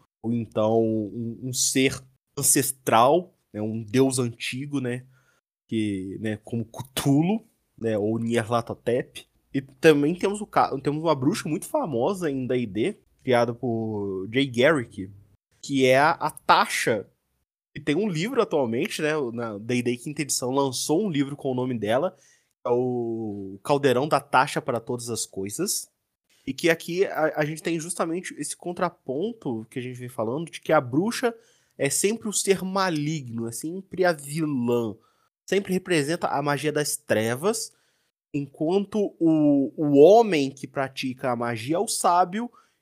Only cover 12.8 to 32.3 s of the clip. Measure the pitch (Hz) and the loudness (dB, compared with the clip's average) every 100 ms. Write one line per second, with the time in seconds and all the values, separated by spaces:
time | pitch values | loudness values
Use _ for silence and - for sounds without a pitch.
12.8 | 151 214 _ _ - 120 120 120 127 113 | -4 -4 _ _ 2 2 2 -2 -4 -4
13.8 | 110 107 101 95 95 123 139 117 135 156 | -4 -4 -4 -6 -4 -2 0 4 4 4
14.8 | 113 - 95 - _ _ _ _ - 135 | -2 -10 -12 -14 _ _ _ _ -4 2
15.8 | 127 131 151 - 156 - - 175 202 - | 4 6 4 2 -4 -2 2 4 4 0
16.8 | - 107 - _ _ _ _ _ _ - | 0 -2 -4 _ _ _ _ _ _ -10
17.8 | 151 147 214 156 208 269 202 156 120 113 | -4 0 0 -2 -2 0 0 0 0 -2
18.8 | 202 - 151 156 120 117 117 101 113 123 | -4 -4 -2 -2 -4 -6 -8 -8 -4 -2
19.8 | 120 123 156 147 139 - 123 135 139 123 | 0 -4 -6 -6 -4 -4 -2 0 0 0
20.8 | - 156 214 143 139 143 139 127 127 120 | 0 0 2 0 -2 -4 -4 -2 -2 -2
21.8 | 104 123 180 - _ _ _ _ 123 120 | 0 0 0 -6 _ _ _ _ 0 0
22.8 | 127 123 117 113 110 101 98 98 - 143 | 0 -2 -4 -4 -6 -8 -10 -6 0 2
23.8 | 139 123 151 147 - 131 147 156 - 117 | 4 2 2 0 2 2 2 0 -4 -4
24.8 | - 120 117 110 - - 98 123 196 - | -4 -8 -6 -6 -6 -8 -8 -6 -4 -4
25.8 | - _ _ _ _ _ - 131 165 165 | -8 _ _ _ _ _ -10 -2 2 2
26.8 | - 175 196 - 156 151 151 160 170 165 | 0 -2 -2 0 -2 0 -4 -4 -4 -4
27.8 | 160 - 170 175 175 139 147 - 175 180 | -6 -6 -4 -4 -8 -10 -10 -10 -10 -4
28.8 | 175 - - 135 214 233 147 113 110 135 | -4 -4 -8 -4 -4 -6 -6 -6 -8 -10
29.8 | 123 123 123 - 113 139 165 - - 156 | -10 -12 -12 -6 -4 -4 -6 -8 2 2
30.8 | 127 135 214 - 240 233 _ _ _ - | 2 0 0 0 -2 -4 _ _ _ -4
31.8 | 139 - 196 226 220 | -2 0 0 0 -4